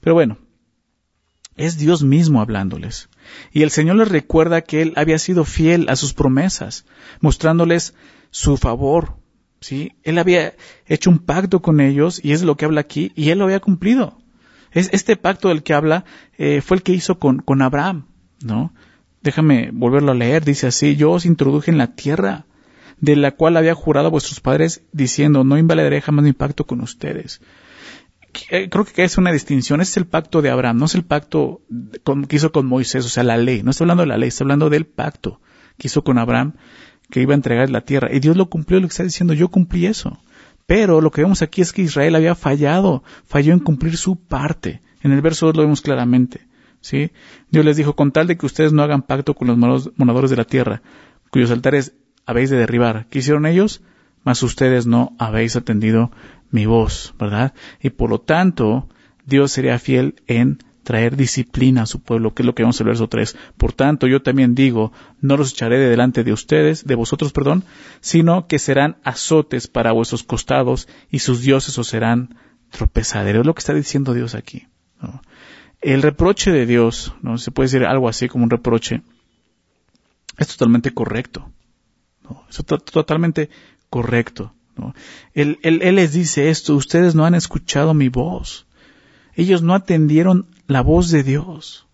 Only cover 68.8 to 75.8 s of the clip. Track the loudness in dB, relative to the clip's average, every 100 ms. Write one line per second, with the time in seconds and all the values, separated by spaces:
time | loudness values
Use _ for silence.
68.8 | 0 -2 -10 -8 0 0 2 -6 -6 -2
69.8 | 0 0 -2 -6 -6 -8 -2 -2 0 -4
70.8 | -6 -20 _ -6 -2 -2 2 0 0 -8
71.8 | -6 -2 0 -2 -4 -16 _ _ _ -4
72.8 | -2 -2 -4 -4 0 2 2 0 -2 -4
73.8 | -2 -4 -2 -4 -6 -10 -14 -20 _ _
74.8 | _ _ -18 -18 _ _ -20 -20 _ _